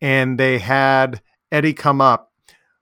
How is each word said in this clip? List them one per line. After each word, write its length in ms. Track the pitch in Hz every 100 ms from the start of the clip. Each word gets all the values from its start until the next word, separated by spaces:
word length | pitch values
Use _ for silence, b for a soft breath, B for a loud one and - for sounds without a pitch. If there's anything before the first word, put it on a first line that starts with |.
and 380 | 143 135 131 127
they 180 | 131 127
had 640 | 95 135 135 135 131 120 - _ _
Eddie 220 | 151 156
come 280 | 147 147 139
up, 300 | 135 113 - _ b b b b